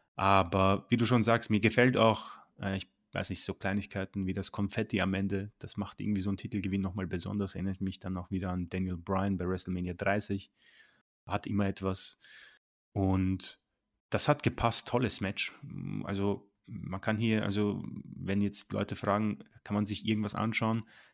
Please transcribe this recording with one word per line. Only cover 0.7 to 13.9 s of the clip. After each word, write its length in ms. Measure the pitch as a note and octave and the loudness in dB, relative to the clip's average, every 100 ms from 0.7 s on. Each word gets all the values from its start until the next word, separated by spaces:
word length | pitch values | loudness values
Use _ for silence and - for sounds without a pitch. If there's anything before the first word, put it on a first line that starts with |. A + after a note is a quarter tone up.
| G2 - | 4 2
wie 80 | A#2 | 2
du 80 | |
schon 180 | A2+ B2 | 4 4
sagst, 280 | A2+ A#2 - | 4 2 4
mir 100 | G#2+ | 4
gefällt 380 | A2 A2+ B2 B2 | 4 6 6 6
auch, 340 | A2+ G#2 - - - - | 6 4 -2 -16 -20 -8
äh, 200 | G2 F#2+ | -4 -4
ich 120 | - _ _ | -6 _ _
weiß 180 | F#2 F#2+ | -6 -2
nicht, 120 | - | -2
so 120 | - | -2
Kleinigkeiten 720 | F#2 G2+ G2+ G2 G2+ F#2+ G2+ F#2 | -4 -2 -2 -2 -4 -4 -4 -2
wie 80 | |
das 180 | F#2 F#2+ | -2 -4
Konfetti 480 | - G2+ - A2 G2+ | -2 -2 -2 0 2
am 140 | F#2 | 2
Ende, 360 | F#2+ G2 G2 G2+ - | 2 0 -2 -4 -10
das 200 | - - | -10 -8
macht 220 | G2 - | -8 -6
irgendwie 200 | G2+ G#2 | -2 0
so 80 | G2 | 0
einen 80 | G2 | -4
Titelgewinn 460 | - G#2+ G2 G2 | -4 -4 -2 -2
nochmal 240 | F#2+ G2 F#2 | -2 -4 -4
besonders, 480 | F#2 G2 G2+ G2 | -4 -4 -4 -4
erinnert 260 | F2 F#2+ F#2+ | -4 -4 -2
mich 180 | F#2+ - | -4 -6
dann 180 | F#2 F#2 | -6 -6
auch 120 | F2+ | -4
wieder 200 | F#2+ F#2 | -4 -2
an 180 | F2+ F2 | -4 -4
Daniel 300 | F#2 F#2 F2+ | -2 -2 -4
Bryan 400 | F2 F#2+ G2+ F#2+ | -2 0 2 0
bei 100 | F2+ | 0
WrestleMania 460 | F#2 - F2+ F2+ | -2 -4 -4 -4
dreißig, 560 | F2+ G2 G2+ - G2+ - _ _ - - _ _ _ - | -2 0 0 0 -4 -6 _ _ -20 -20 _ _ _ -6
hat 200 | G2 - | -6 -2
immer 200 | G2+ G2+ | 0 0
etwas 520 | G2 F#2+ F#2+ - - - - - - _ _ _ | 0 -2 -2 -4 -10 -20 -20 -20 -20 _ _ _
und 640 | G#2+ F#2+ F#2+ F#2 F#2+ - - _ _ _ | 0 2 4 2 0 -4 -8 _ _ _